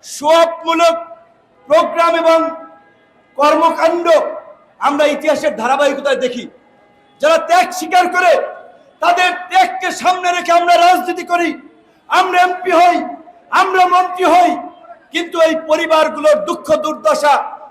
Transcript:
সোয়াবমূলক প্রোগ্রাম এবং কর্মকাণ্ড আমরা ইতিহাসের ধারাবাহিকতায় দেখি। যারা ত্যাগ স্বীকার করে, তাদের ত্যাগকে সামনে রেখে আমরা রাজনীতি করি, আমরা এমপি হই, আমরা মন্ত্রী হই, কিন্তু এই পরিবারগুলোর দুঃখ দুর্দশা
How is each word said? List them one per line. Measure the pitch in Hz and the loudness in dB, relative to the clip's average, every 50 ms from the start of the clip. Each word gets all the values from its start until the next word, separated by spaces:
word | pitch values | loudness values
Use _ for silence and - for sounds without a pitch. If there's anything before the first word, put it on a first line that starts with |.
| _ | _
সোয়াবমূলক | - - - 277 302 320 330 330 330 330 - 320 320 330 330 339 330 330 339 - - - - _ _ _ _ _ _ _ _ _ - | -18 -16 -6 0 2 4 4 2 2 -2 -10 -6 -4 -2 0 2 0 0 -2 -8 -14 -20 -20 _ _ _ _ _ _ _ _ _ 0
প্রোগ্রাম | 285 330 349 - - 339 330 339 339 330 | 2 2 2 0 -2 0 0 0 0 0
এবং | 320 330 330 330 311 - - - - - - - _ _ _ _ _ _ _ _ _ _ _ - | 2 2 2 2 0 -2 -6 -10 -16 -20 -20 -20 _ _ _ _ _ _ _ _ _ _ _ 0
কর্মকাণ্ড | 285 294 311 311 330 330 311 - 320 330 349 349 339 339 320 294 - - - - - - - _ _ _ _ _ 196 | 2 2 2 2 2 0 0 0 0 0 0 0 2 2 2 2 2 -2 -8 -12 -16 -18 -20 _ _ _ _ _ -4
আমরা | 262 285 285 302 294 285 | -4 0 2 0 0 0
ইতিহাসের | - - 311 294 - 311 302 - - | -2 -2 -2 -2 0 -2 -4 -4 -2
ধারাবাহিকতায় | 220 247 269 285 294 277 277 277 254 277 262 - 254 | -2 -2 0 2 2 0 0 -2 -4 -4 -2 -2 -2
দেখি। | 247 240 240 196 - _ _ _ _ _ _ _ _ _ _ _ _ _ _ | -4 -6 -8 -12 -14 _ _ _ _ _ _ _ _ _ _ _ _ _ _
যারা | - 302 330 320 320 - | 0 2 2 2 2 2
ত্যাগ | 339 359 359 359 - - | 2 2 2 0 -4 -10
স্বীকার | 320 311 370 359 359 349 330 | -8 0 2 2 2 2 0
করে, | 359 - 349 302 - - - - - - - - _ _ _ _ _ | 0 2 4 2 2 0 -6 -12 -16 -20 -20 -20 _ _ _ _ _
তাদের | 311 339 349 359 359 359 349 359 359 349 | 0 0 0 2 0 -2 -2 -4 -10 -2
ত্যাগকে | 349 381 370 359 359 381 370 359 - - | 0 2 2 2 -2 -6 -6 -6 -8 -2
সামনে | 226 349 359 370 359 359 349 | -2 -2 -2 0 -2 -4 -4
রেখে | 359 349 330 339 349 | -4 -2 0 2 2
আমরা | 349 349 349 | 4 4 4
রাজনীতি | 330 339 349 370 359 359 359 349 359 - - | 4 6 4 4 2 0 -6 -8 -8 -6 -4
করি, | 349 349 349 311 - - - - _ _ _ _ _ _ _ _ | -2 -2 -2 -2 -4 -8 -14 -20 _ _ _ _ _ _ _ _
আমরা | - 349 370 370 359 359 359 | 0 0 0 2 2 2 2
এমপি | 359 359 - - 370 349 320 | 2 0 -6 -4 0 2 4
হই, | 349 349 339 - - - - - - - - _ _ _ - 320 | 4 4 2 0 -4 -8 -12 -16 -20 -20 -20 _ _ _ -2 0
আমরা | 370 392 381 370 359 359 359 | 0 0 2 2 2 2 2
মন্ত্রী | 359 370 359 - 370 370 311 320 | 0 0 -2 -4 -2 0 2 4
হই, | 359 359 330 - - - - - - - - - _ _ _ | 4 4 2 0 -4 -8 -16 -18 -20 -20 -20 -20 _ _ _
কিন্তু | - 330 339 339 - 339 320 330 | -8 -8 -8 -6 -2 0 0 2
এই | 320 320 320 311 | 0 -2 -2 -2
পরিবারগুলোর | 311 311 330 320 320 311 311 302 302 294 294 302 302 - - - | -2 -2 0 0 2 2 2 0 -2 0 2 2 2 2 0 -6
দুঃখ | 339 - - - - - 605 | -8 -8 -2 -2 -2 -2 -2
দুর্দশা | - - - - 311 285 - - 294 277 240 - - - - - - | -6 -8 -2 -2 -2 -2 0 2 0 0 0 -2 -6 -14 -16 -20 -20